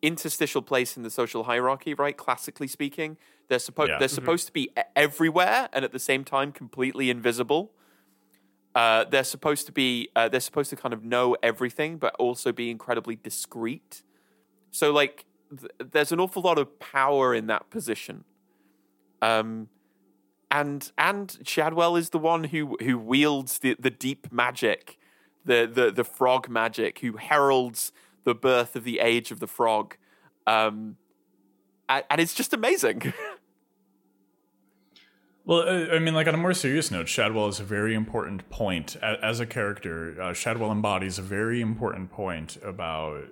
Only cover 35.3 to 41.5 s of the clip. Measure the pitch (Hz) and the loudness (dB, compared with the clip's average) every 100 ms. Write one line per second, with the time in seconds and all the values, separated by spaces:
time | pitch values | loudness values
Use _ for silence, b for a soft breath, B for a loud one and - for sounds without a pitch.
35.3 | b - 175 - 185 165 165 160 160 156 | b 0 2 4 2 2 2 2 2 2
36.3 | 165 175 180 139 143 156 92 80 - 107 | 2 2 0 0 0 0 -4 -4 0 0
37.3 | 110 104 101 98 104 107 110 110 117 76 | 2 0 -2 -4 -2 0 0 -2 -4 -6
38.3 | 98 - - 104 87 78 - 110 107 110 | -8 -12 -6 -2 -2 -4 -6 -4 -2 -2
39.3 | 117 117 123 104 101 92 82 82 78 90 | -2 -4 -4 -4 -4 -8 -8 -8 -8 -6
40.3 | 87 - 117 107 107 107 95 95 92 95 | -4 -4 -2 -2 -2 0 -2 -4 -6 -6
41.3 | 98 110 | -4 -2